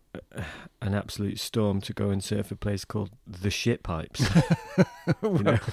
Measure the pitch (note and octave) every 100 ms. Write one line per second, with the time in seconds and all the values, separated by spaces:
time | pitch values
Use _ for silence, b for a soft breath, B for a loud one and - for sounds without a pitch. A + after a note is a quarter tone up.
0 | - - - - F2 - - _ G2+ G2+
1 | - - G2+ - - A#2 G#2+ G2 - -
2 | G2+ G2 - G#2 G2+ G2+ G#2 G2 - G#2+
3 | G2+ - - G#2 G2 - A2+ A#2 - E2
4 | - - C3+ B2+ - E3+ - - - -
5 | - - G#3+ F3+ G2+ A#2 -